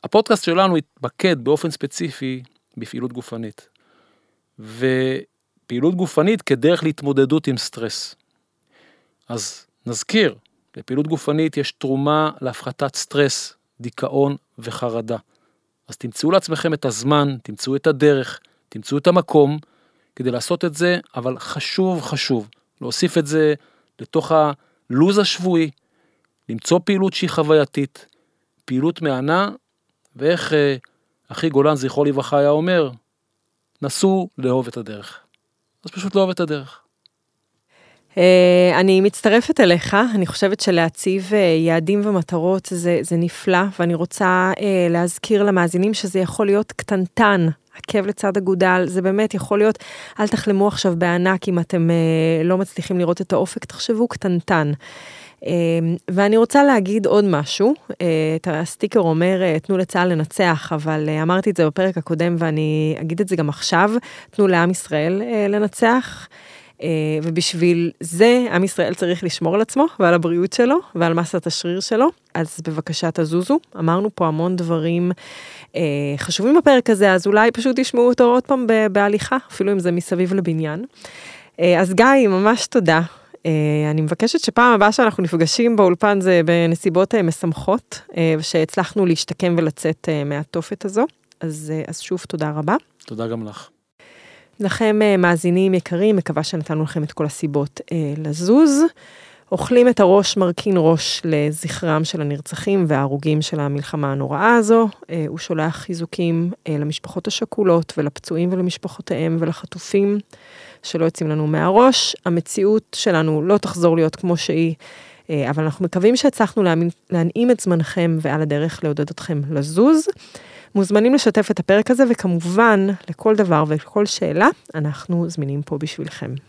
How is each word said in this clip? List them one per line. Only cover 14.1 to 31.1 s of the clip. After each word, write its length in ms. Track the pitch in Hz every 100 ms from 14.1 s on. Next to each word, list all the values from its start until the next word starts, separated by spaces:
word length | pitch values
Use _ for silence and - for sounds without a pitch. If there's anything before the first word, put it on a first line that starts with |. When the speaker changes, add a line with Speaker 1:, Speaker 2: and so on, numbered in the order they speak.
| 139 139 143 _ -
Speaker 1:
וחרדה. 580 | 117 - 123 113 110 113 _ _ _ _ _ _ _
אז 80 | 120
תמצאו 340 | 120 - 151
לעצמכם 440 | 190 - 160 170
את 100 | 151
הזמן, 520 | 135 107 127 147 143 131
תמצאו 340 | - 107 - 139
את 100 | 160
הדרך, 540 | 143 147 139 123 - _ _ _
תמצאו 300 | 110 - 139
את 80 | 160
המקום 520 | 139 - 156 143 151 - _ _ _ _ -
כדי 140 | 127
לעשות 340 | 120 - 175
את 100 | 175
זה, 240 | 147 175 175 - -
אבל 220 | 123 127
חשוב, 640 | - 151 - - 185 175
חשוב, 460 | 151 143 - 123 107 _ _ _
להוסיף 380 | 123 - 180 170
את 80 | 147
זה 280 | 156 156 147 _ _ _ _
לתוך 320 | - 160 156
הלוז 840 | 160 151 139 _ _ _ 123 170 202
השבועי, 520 | 196 - 180 170 160 - _ _ _ _ _ _ -
למצוא 320 | 113 - 180
פעילות 280 | 180 196 190
שהיא 180 | - 185
חווייתית, 760 | - 151 156 143 - 139 - _ _ _ _ _ _
פעילות 380 | - 127 156 170
מהנה, 480 | 160 131 139 175 202 202 _ _ _ _ _ 123
ואיך, 360 | 143 175 -
אה, 240 | 156 143 131 _ _ _